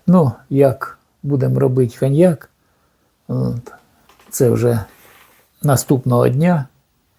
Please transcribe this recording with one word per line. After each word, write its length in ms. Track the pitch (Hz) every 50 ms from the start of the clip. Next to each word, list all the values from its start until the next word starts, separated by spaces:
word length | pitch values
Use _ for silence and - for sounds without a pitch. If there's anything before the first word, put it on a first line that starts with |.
| - -
Ну, 240 | 175 185 160 123 110 - - -
як 480 | 139 135 139 135 120 - - - - _ _ _ _ _ -
будемо 360 | 139 143 131 131 131 131 131
робити 360 | 135 135 127 131 127 117 - -
коньяк, 500 | 131 135 139 151 175 185 160 - - - _ _ _ _ _ _ _ _ _ _ _ _ _ _ _ -
от, 460 | 127 127 127 123 120 120 - - - - _ _ _ _ _ _ _ _ _ _
це 200 | - - 135 120
вже 300 | 113 113 113 120 120 113 98 - _ _ _ - - _ _ _ _ _ _ _ _ _
наступного 680 | - 147 135 - - - 147 127 - 131 123 120 123 127
дня. 380 | 123 139 160 180 180 151 135 - _ _ _ _ _ _ _ _ _